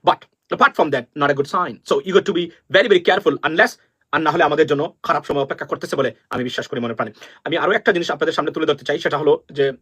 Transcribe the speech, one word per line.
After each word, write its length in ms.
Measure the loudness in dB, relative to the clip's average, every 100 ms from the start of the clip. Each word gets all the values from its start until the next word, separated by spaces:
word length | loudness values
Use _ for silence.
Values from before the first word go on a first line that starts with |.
| 0
but 100 | 0 -6 _ _ 2
apart 180 | 2 4
from 100 | 0
that, 100 | 0 -4 -2
not 100 | 0
a 20 | 0
good 120 | -2
sign। 200 | -2 -4 -8 -2
So 60 | -2 2
you 60 | 2
got 100 | 2
to 40 | -4
be 40 | -4 -10 _ 2
very, 120 | 4
very 100 | 4 4
careful, 260 | 2 0 0 -2
unless, 240 | 2 2 0 _ _ _
আর 80 | 0
না 100 | 0
হলে 140 | 2
আমাদের 220 | 2 2 2
জন্য 160 | 2 -2 _
খারাপ 200 | -2 -2 -2
সময় 140 | -4
অপেক্ষা 240 | -4 -6 -8
করতেছে 300 | -8 -6 -2
বলে 140 | -2 -4 _
আমি 120 | -6
বিশ্বাস 220 | -4 -6 -6
করি 120 | -6
মনে 140 | -4
প্রাণে। 180 | -4 -6 -8 -20 -14 -6
আমি 100 | -2
আরো 160 | 0
একটা 200 | 0 0
জিনিস 160 | -2 -2
আপনাদের 240 | -2 -2 -2
সামনে 140 | -4
তুলে 140 | -4 -2
ধরতে 180 | -2
চাই, 140 | -4 -4
সেটা 200 | -2 0
হলো 140 | 2 0 _ -2
যে 140 | -2 -4